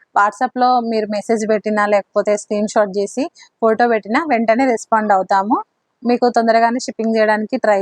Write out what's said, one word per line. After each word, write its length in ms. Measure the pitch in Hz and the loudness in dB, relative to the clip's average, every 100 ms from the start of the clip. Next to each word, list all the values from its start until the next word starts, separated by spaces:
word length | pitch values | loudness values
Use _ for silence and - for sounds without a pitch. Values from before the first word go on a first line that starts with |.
| _ - | _ 0
WhatsApp-లో 540 | 208 208 254 254 247 254 233 | 0 0 -6 0 0 2 0
మీరు 160 | 220 208 208 | -4 -2 -6
మెసేజ్ 280 | - 226 214 | -2 -4 0
పెట్టినా 320 | 214 214 214 208 202 | -2 -2 -2 2 0
లేకపోతే 380 | - 208 202 208 | 0 -4 0 -2
స్క్రీన్ 260 | - 208 208 | -2 -4 -2
షాట్ 200 | 226 208 190 | 0 0 -2
చేసి 240 | 202 - 320 - - _ | -4 -4 -8 -10 -20 _
ఫోటో 240 | 226 220 240 | 0 2 2
పెట్టినా 280 | 220 202 247 320 | 0 -2 -4 0
వెంటనే 320 | 233 226 220 269 | 0 2 2 2
రెస్పాండ్ 400 | 226 - 220 214 190 | -2 0 0 2 0
అవుతాము. 400 | 185 196 202 370 440 _ _ _ | 2 0 0 -2 -4 _ _ _
మీకు 220 | 233 240 247 240 | -2 2 2 2
తొందరగానే 440 | 226 226 233 247 - | 2 2 2 -2 -8
షిప్పింగ్ 300 | - 226 226 | -6 -2 0
చేయడానికి 400 | 214 214 214 254 214 | 2 0 -2 -2 0
ట్రై 160 | 202 | 2